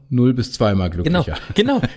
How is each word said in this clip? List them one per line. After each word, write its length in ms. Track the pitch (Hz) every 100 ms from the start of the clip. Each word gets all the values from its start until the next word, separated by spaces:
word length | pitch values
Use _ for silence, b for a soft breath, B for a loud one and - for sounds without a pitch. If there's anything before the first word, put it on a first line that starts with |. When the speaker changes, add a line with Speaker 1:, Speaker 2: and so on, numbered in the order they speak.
| -
Speaker 1:
null 260 | 123 123
bis 180 | 127 113
zweimal 380 | - 113 98 90
Speaker 2:
Genau, 320 | 85 117 175
Speaker 1:
glücklicher. 160 | 123 76 -
Speaker 2:
genau, 260 | - 240 262 135